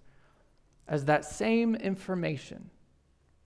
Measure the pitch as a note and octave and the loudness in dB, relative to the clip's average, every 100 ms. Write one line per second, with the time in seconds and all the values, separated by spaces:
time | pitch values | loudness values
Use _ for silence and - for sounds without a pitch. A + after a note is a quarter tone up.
0 | - - - _ _ _ _ _ - D3+ | -20 -20 -20 _ _ _ _ _ -4 -2
1 | C#3 D3+ - - G#3+ A3+ A#3 A3+ G3 F#3+ | 4 2 2 -2 2 4 4 0 -2 -4
2 | - F#3 D#3+ D3 - - - - _ _ | -4 -2 -2 -4 -8 -16 -18 -20 _ _
3 | _ _ _ _ | _ _ _ _